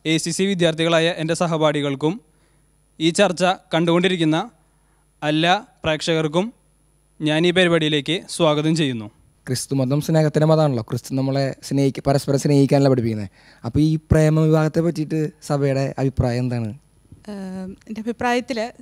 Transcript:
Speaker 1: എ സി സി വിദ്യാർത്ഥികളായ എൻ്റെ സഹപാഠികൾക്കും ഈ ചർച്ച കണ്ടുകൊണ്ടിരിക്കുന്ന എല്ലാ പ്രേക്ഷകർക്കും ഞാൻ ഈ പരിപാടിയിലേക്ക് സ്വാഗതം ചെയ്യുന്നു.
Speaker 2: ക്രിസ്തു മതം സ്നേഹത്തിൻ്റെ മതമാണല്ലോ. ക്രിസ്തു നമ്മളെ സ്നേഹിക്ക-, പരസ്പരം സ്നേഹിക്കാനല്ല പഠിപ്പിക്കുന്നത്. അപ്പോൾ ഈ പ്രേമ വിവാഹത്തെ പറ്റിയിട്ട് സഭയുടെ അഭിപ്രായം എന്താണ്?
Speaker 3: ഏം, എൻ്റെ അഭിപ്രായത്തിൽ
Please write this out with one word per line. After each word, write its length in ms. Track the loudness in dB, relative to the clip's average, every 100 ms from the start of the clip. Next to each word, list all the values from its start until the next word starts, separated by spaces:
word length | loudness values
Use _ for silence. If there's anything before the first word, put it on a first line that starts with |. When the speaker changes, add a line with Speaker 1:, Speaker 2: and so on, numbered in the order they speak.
| -2
Speaker 1:
എ 120 | -2
സി 140 | -2
സി 120 | -2
വിദ്യാർത്ഥികളായ 640 | -2 0 0 0 0 2 2
എൻ്റെ 240 | -2 -4
സഹപാഠികൾക്കും 880 | -2 -2 0 0 0 -2 -2 -2 -4 -10 _ _ _ _ _ _ -4
ഈ 100 | -2
ചർച്ച 340 | 2 2 2 -2 -2 -4
കണ്ടുകൊണ്ടിരിക്കുന്ന 800 | 0 2 2 2 2 0 0 -4 -12 _ _ _ _ _ _ -4
എല്ലാ 340 | 0 2 0 -2 _
പ്രേക്ഷകർക്കും 720 | -4 -2 -2 0 0 -2 -4 -6 _ _ _ _ _ -6
ഞാൻ 280 | 0 2 2
ഈ 40 |
പരിപാടിയിലേക്ക് 720 | 4 4 2 2 -2 -2 -4 -6
സ്വാഗതം 460 | 0 2 2 2 0
ചെയ്യുന്നു. 360 | 0 -4 -8 -16 _ _ -8
Speaker 2:
ക്രിസ്തു 280 | -8 -4 -2
മതം 260 | 0 0
സ്നേഹത്തിൻ്റെ 460 | 0 2 2 2 4
മതമാണല്ലോ. 320 | 4 2 0 -4
ക്രിസ്തു 260 | -6 -4 -4
നമ്മളെ 360 | -2 -2 -4 -6
സ്നേഹിക്ക-, 400 | -4 0 0 0 0
പരസ്പരം 320 | 0 2 0
സ്നേഹിക്കാനല്ല 500 | 2 4 4 4 4
പഠിപ്പിക്കുന്നത്. 420 | 4 0 -2 -6 -12 _ _ -4
അപ്പോൾ 140 | 0
ഈ 200 | 2 0 2
പ്രേമ 280 | 4 4 4
വിവാഹത്തെ 400 | 4 2 2 0
പറ്റിയിട്ട് 500 | -2 -2 -4 -4 -4 -6
സഭയുടെ 540 | -6 -2 0 0 -4 -2
അഭിപ്രായം 420 | -2 0 -2 -2
എന്താണ്? 320 | -4 -4 -6 -10 _ _ _ -20 -16
Speaker 3:
ഏം, 360 | -14 -12 -12 -12 -16 -14
എൻ്റെ 140 | -10
അഭിപ്രായത്തിൽ 720 | -8 -4 -2 0 -2 -6 -8 -10